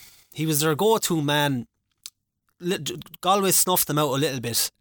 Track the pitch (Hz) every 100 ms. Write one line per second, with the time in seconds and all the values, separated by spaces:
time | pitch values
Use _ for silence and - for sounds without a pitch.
0 | - - _ - 156 147 156 147 214 220
1 | - 165 143 147 147 131 113 _ _ _
2 | - - _ _ _ _ 175 185 139 -
3 | - - 175 202 190 - - 180 - 147
4 | 147 135 151 131 117 113 - -